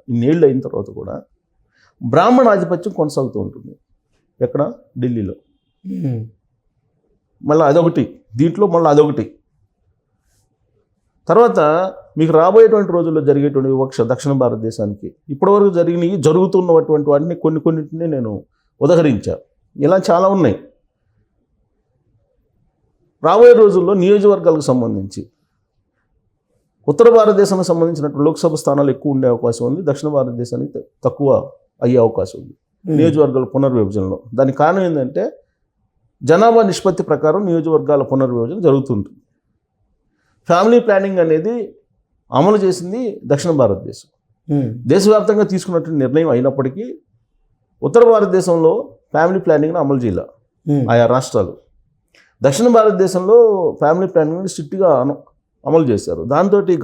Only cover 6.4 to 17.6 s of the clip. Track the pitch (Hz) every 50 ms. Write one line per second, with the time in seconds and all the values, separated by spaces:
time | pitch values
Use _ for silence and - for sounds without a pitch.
6.4 | _ _ _ _ _ _ _ _ _ _ _ _ _ _ _ _ _ _ _ _
7.4 | - 143 151 160 156 139 143 175 165 170 165 160 117 - - - _ _ 107 120
8.4 | 156 170 165 196 208 185 170 170 165 151 147 147 151 151 139 165 156 - - _
9.4 | _ _ _ _ _ _ _ _ _ _ _ _ _ _ _ _ _ _ _ _
10.4 | _ _ _ _ _ _ _ _ _ _ _ _ _ _ _ _ _ - 165 220
11.4 | 240 226 185 185 156 151 156 175 185 190 - - - _ _ 151 160 160 160 156
12.4 | 165 185 196 226 226 208 220 208 196 170 170 175 165 165 156 156 139 143 139 143
13.4 | 143 147 139 135 131 135 135 131 135 131 - - 120 117 127 - - 139 139 131
14.4 | 127 117 117 110 113 113 - - 107 104 104 - - - - _ _ 156 143 139
15.4 | 190 196 202 208 202 196 175 170 170 170 170 175 170 175 202 180 131 156 160 180
16.4 | 190 175 202 185 180 175 165 160 156 151 156 147 143 147 143 143 156 170 170 -
17.4 | - 160 160 156